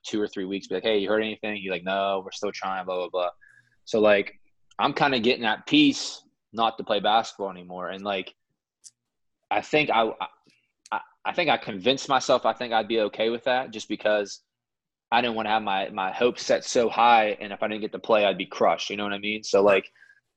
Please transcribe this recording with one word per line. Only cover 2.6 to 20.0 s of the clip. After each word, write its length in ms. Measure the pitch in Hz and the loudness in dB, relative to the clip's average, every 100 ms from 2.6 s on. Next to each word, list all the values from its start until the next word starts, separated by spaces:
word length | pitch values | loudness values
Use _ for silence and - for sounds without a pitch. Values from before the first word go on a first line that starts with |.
| 95 95 | -6 -6
blah, 120 | 92 92 | -6 -6
blah, 120 | 87 | -4
blah." 220 | 92 90 - _ _ _ _ - | -4 -4 -6 _ _ _ _ -4
So, 140 | 113 | 2
like, 340 | 104 104 101 - _ _ _ - | 4 4 2 -10 _ _ _ -2
I'm 140 | 120 | -2
kinda 280 | 139 147 131 | 2 2 2
getting 260 | 113 120 117 | 0 0 -2
at 200 | 107 - | -4 2
peace 560 | 147 147 127 - - _ _ _ | 4 4 2 -4 -12 _ _ _
not 240 | 104 113 - | -2 -2 -2
to 80 | |
play 160 | 98 104 | -2 0
basketball 500 | 101 113 113 - 98 | 2 2 0 -4 -8
anymore. 380 | 90 90 92 90 | -8 -14 -10 -10
And, 160 | 95 | -8
like, 300 | 101 98 92 - _ _ _ _ - _ _ _ _ _ - | -4 -4 -6 -14 _ _ _ _ -20 _ _ _ _ _ -6
I 120 | 104 | -4
think 260 | - 151 147 | 0 0 2
I, 240 | 110 113 - 92 _ _ _ _ _ _ | 2 0 -2 -10 _ _ _ _ _ _
I, 80 | 107 - _ | -8 -8 _
I 80 | 165 | -6
think 160 | 165 160 | 0 2
I 80 | 117 | 0
convinced 520 | - 101 90 139 - | -2 -2 0 0 2
myself 340 | 131 - 127 | 0 4 2
I 80 | 113 | 2
think 220 | 110 123 | -2 -2
I'd 140 | 113 104 | -2 0
be 120 | 113 | 0
okay 300 | 104 - 110 | 0 0 -2
with 140 | 120 | -2
that 260 | 127 127 127 | 0 -2 -2
just 180 | 110 - | -10 -8
because 540 | 107 107 107 101 - _ _ _ _ _ _ _ | -4 0 0 0 -8 _ _ _ _ _ _ _
I 100 | 117 | 0
didn't 140 | 123 113 | 0 -2
wanna 120 | 110 | 0
have 140 | 110 | 0
my, 260 | 107 95 98 | 0 -2 -2
my 220 | 104 92 | -4 -4
hopes 320 | 92 123 - | 2 0 2
set 200 | - 123 | 0 0
so 260 | - 131 113 | 0 0 2
high, 480 | - 120 117 107 - | 4 6 6 4 -2
and 140 | 104 | -8
if 80 | 101 | -6
I 60 | 110 | -6
didn't 120 | 107 | -4
get 120 | 104 | -8
to 60 | 95 | -6
play, 280 | - 110 101 | 2 4 4
I'd 100 | 92 | 0
be 100 | 92 | -4
crushed, 440 | - 107 85 - | 0 2 2 -2
you 60 | 104 | -6
know 60 | |
what 100 | 104 | -6
I 40 | 101 | -6
mean? 240 | 101 107 | -6 -6
So, 180 | 110 101 | 0 4
like, 260 | 101 95 - _ | 6 4 0 _